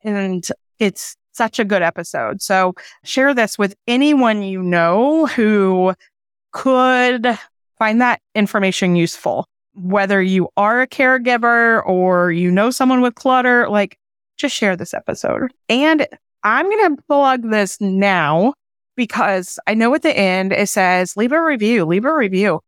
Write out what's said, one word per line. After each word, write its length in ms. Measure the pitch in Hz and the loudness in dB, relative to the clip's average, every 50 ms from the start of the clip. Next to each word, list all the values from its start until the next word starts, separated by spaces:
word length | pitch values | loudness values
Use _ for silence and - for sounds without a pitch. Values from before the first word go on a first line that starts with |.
| - | -6
And 420 | 220 208 202 190 190 185 180 175 - - _ _ _ _ | -4 -4 -4 -4 -4 -4 -6 -6 -8 -12 _ _ _ _
it's 380 | _ 220 196 - - - - - _ _ _ | _ -2 -2 -2 -6 -16 -16 -18 _ _ _
such 280 | _ - 233 220 - - | _ -4 -4 -4 -2 -4
a 60 | 226 | -2
good 160 | 190 208 190 | 0 0 0
episode. 600 | 170 165 - - 170 - - 160 117 107 - 196 | 0 0 -2 -4 -14 -8 -8 -6 -6 -6 -6 -8
So 340 | - - 196 185 185 185 185 - - - - _ _ | -4 -2 0 0 0 0 -2 -6 -18 -20 -20 _ _
share 300 | - - 262 262 277 277 | -6 -2 0 0 2 2
this 240 | 247 220 202 - | 0 -2 -2 -2
with 160 | - 202 196 202 _ _ | -4 -4 -4 -4 _ _
anyone 560 | - 240 254 285 302 302 269 254 226 214 208 202 | -2 0 2 2 2 4 4 2 2 0 -2 -4
you 180 | 190 190 185 | -6 -6 -4
know 640 | 185 180 175 175 165 170 175 208 240 285 311 320 311 | -2 0 0 2 2 2 2 2 2 2 2 0 0
who 680 | 269 - - 226 214 214 202 196 190 185 185 185 185 190 _ _ _ _ _ _ _ _ _ _ _ | 0 0 0 2 2 2 2 2 2 2 2 0 0 -2 _ _ _ _ _ _ _ _ _ _ _
could 880 | - - - 269 262 254 254 254 254 247 247 247 254 247 220 247 226 - - _ _ _ _ _ _ _ | -16 -4 -2 0 2 2 2 2 2 2 0 0 0 0 -2 -2 -2 -4 -10 _ _ _ _ _ _ _
find 220 | 220 214 214 233 | -2 0 2 2
that 200 | 247 247 233 - _ _ _ | 2 2 0 -4 _ _ _
information 600 | 214 208 196 - 214 196 190 180 - 196 180 175 | -2 -2 0 0 0 0 0 0 0 0 2 2
useful. 520 | 175 170 165 - - - - 90 - - _ _ _ _ _ _ | 2 0 -2 -4 -8 -6 -6 -6 -6 -8 _ _ _ _ _ _
Whether 480 | 208 175 180 190 208 196 190 202 196 | -10 -6 -2 0 0 0 2 0 0
you 280 | 185 185 185 185 175 - _ | 2 2 0 0 0 0 _
are 240 | - 202 208 233 247 | 0 0 0 2 0
a 60 | 262 | -2
caregiver 960 | 254 - - 269 254 262 262 233 247 247 233 233 233 233 233 233 233 226 226 - | -4 -2 0 2 2 2 2 0 0 0 2 2 2 2 2 2 2 2 0 0
or 440 | - 185 180 185 185 180 175 175 175 | 0 0 0 2 2 2 2 2 2
you 200 | 165 170 180 180 | 0 0 0 2
know 180 | 180 190 214 247 | 2 2 2 0
someone 320 | 254 - 262 254 262 254 | 0 0 0 2 2 2
with 140 | 247 247 233 | 2 0 -2
clutter, 520 | - - 269 254 254 247 254 247 240 233 | -2 0 0 2 2 2 2 2 2 2
like, 300 | - 208 208 202 190 - _ _ _ _ _ _ _ _ | 2 0 0 -2 -2 -6 _ _ _ _ _ _ _ _
just 180 | - - 269 - | -6 -6 -6 -4
share 200 | - 226 202 185 | -2 -2 -2 -2
this 180 | 175 180 - - | -4 -8 -10 -10
episode. 580 | - - - - - - - 60 - - 247 _ _ _ - | -8 -6 -8 -8 -4 -2 -2 -2 -2 -4 -6 _ _ _ -2
And 360 | 220 254 285 311 320 302 - - - _ _ _ _ _ - | 0 2 2 2 2 0 -2 -4 -8 _ _ _ _ _ -2
I'm 260 | 214 226 269 330 392 | 0 0 0 0 0
gonna 280 | 427 440 427 349 285 277 _ | 0 2 2 0 0 -4 _
plug 420 | - 294 285 277 262 254 254 226 226 | 0 0 2 2 2 0 0 -2 -2
this 300 | 214 214 202 190 - - | 0 0 0 -2 -4 -4
now 720 | 208 196 190 190 202 202 190 175 156 143 156 165 196 262 285 _ _ _ _ _ _ _ _ | -4 -2 0 2 2 2 2 2 0 2 2 2 2 0 -2 _ _ _ _ _ _ _ _
because 640 | - 247 208 - 233 233 208 196 185 180 - - - _ | -6 -6 -4 -2 -2 0 0 0 -2 -4 -8 -14 -8 _
I 80 | - 214 | -2 0
know 220 | 220 226 240 277 | 0 2 2 0
at 80 | 311 - | 0 0
the 120 | 320 277 | 0 0
end 380 | - 196 185 185 190 190 190 196 | 2 0 0 0 0 -2 -2 0
it 160 | - 208 196 | -2 -2 -2
says, 480 | - 208 185 180 180 180 185 180 - | 0 0 2 2 2 0 0 -2 -2
"Leave 140 | 202 220 247 | -2 -2 0
a 100 | 294 330 | 0 0
review, 440 | 330 320 294 226 208 214 240 220 170 | 0 0 -2 0 0 0 2 2 0
leave 200 | 156 175 196 226 | 0 0 0 0
a 80 | 277 320 | 0 0
review." 460 | 302 233 190 190 185 208 202 160 160 _ | 0 -2 0 0 0 0 0 -2 -4 _